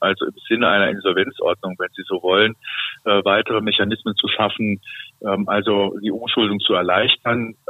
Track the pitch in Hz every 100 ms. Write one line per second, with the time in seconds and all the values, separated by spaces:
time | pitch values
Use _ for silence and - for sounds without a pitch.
0 | 98 95 - - - 117 107 101 98 98
1 | 95 90 95 - 85 90 92 92 90 -
2 | - 92 90 95 110 113 - - - -
3 | 110 101 98 101 113 110 107 95 101 110
4 | 113 101 104 - 104 - 107 98 - -
5 | - - 104 98 98 101 104 101 98 -
6 | 104 104 120 - 104 101 - 92 90 92
7 | 123 - - 120 113 113